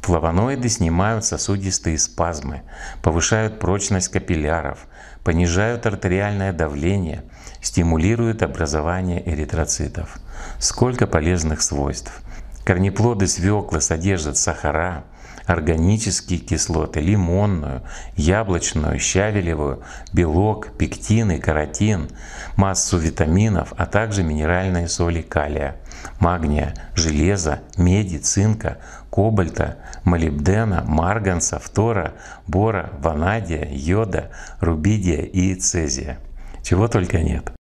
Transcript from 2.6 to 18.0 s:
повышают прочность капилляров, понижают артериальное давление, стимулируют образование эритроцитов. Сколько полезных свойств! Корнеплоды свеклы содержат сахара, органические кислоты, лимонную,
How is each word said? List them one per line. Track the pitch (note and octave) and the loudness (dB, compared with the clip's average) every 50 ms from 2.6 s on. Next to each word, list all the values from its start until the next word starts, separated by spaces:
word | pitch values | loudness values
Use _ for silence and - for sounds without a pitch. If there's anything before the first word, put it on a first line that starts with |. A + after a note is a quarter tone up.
| - - - - - - - - | -12 -14 -16 -14 -14 -14 -12 -2
повышают | - E2 D#2+ E2+ D#2+ - A2 A2 A2 G#2+ - - | 0 2 2 2 2 2 2 2 0 -2 -4 -2
прочность | - F2 F#2+ G2+ - - G2+ F#2 F2+ - | -2 0 0 0 0 0 0 0 0 0
капилляров, | - F2+ - - F2+ D#2 D2 D2 E2 E2 D2 C#2 C#2 - - - - - - - - - - | -4 -4 -2 0 0 0 2 0 0 0 -2 -4 -8 -8 -16 -20 -20 -20 -20 -20 -20 -4 -2
понижают | F#2 E2+ E2 F2+ F2 E2 F#2 G#2 A2+ A#2+ A#2 - | 0 2 4 2 4 4 2 2 2 0 0 -2
артериальное | A2+ G2+ F2 - F#2 F2 F#2+ G2+ G#2 G#2 G2+ G2 G2 F2+ | -2 -2 0 0 0 2 2 2 0 0 0 -2 -2 0
давление, | D#2 E2 D2+ D2 C#2+ D2 F2 G2 G2+ F2+ D#2+ D2 C#2+ - - - - - - - - | 0 -2 -2 -2 -2 0 0 0 0 0 -2 -6 -8 -10 -16 -20 -20 -18 -18 -18 -10
стимулируют | - - - - E2+ E2 E2 D#2+ D#2+ G2 A2+ A#2 A#2 A2+ A2 A2 - | -10 -2 0 2 2 4 4 4 4 2 2 2 2 0 0 0 -2
образование | D#2+ - - E2 C#2+ D#2 D#2 D2+ E2 F2 F#2 F#2 F2+ F2 F2 - | -2 0 -2 -2 0 0 0 0 0 -2 0 -2 -2 -2 -2 -2
эритроцитов. | F2 D#2 C#2+ D#2 C#2+ - D#2+ D#2+ D#2 - - D#2 - - - D2 - - - - - - - - - - - | -4 -2 -2 -2 -2 -2 -2 -2 -2 -2 -4 -4 -6 -4 -8 -10 -8 -12 -16 -14 -14 -12 -12 -10 -10 -8 -4
Сколько | - - - - A#2+ B2+ A#2+ A#2+ A2 | -4 -4 2 2 2 2 4 0 0
полезных | F#2 - E2 D2+ E2 F2+ F2 D#2+ D#2 D2+ D2 - | 2 2 2 2 4 2 2 2 0 0 0 -2
свойств! | - D2 C#2+ C#2 C#2+ C#2+ - - - - - - - - - - - - - - | -2 0 0 -2 -2 -2 -6 -8 -12 -16 -14 -16 -14 -14 -14 -14 -14 -14 -4 0
Корнеплоды | - - F2+ F#2+ G2 F#2+ - G#2+ A#2+ A#2+ G2+ G2 | 2 4 4 4 2 4 4 4 4 4 4 2
свеклы | F2 - - E2+ G2 G#2 G#2 F2 - - D#2 | 2 2 2 2 2 2 2 0 0 -2 -2
содержат | D#2 - E2 D#2 E2 G2 G2 F2 D#2 D2+ C#2 | 0 0 0 0 2 2 2 2 0 -2 -2
сахара, | - - F2 E2 - - D#2 D2 D#2+ E2+ F#2 F2 D2+ - - - - - - - - - | 0 0 0 -2 0 0 0 2 2 0 0 -4 -6 -10 -14 -20 -20 -20 -18 -18 -12 0
органические | - F2 E2+ D2+ D#2 E2 D#2+ E2 F2+ G#2+ G#2+ - G2 F2+ - - - F2+ E2 | 0 0 2 4 2 2 4 4 4 4 2 2 -2 -2 -2 -2 -2 -4 -4
кислоты, | - - E2 D#2 - - E2+ D#2+ D#2 D#2 - D#2 | -2 -2 -2 -2 0 0 0 0 0 0 -2 0
лимонную, | D2+ F2 G#2 G#2 F#2 E2 F2 F#2+ G#2 G#2 G2 E2 D2 C#2+ C2+ B1+ - - - - | 2 4 4 4 4 2 2 2 2 2 0 0 -2 -4 -6 -6 -8 -10 -12 -12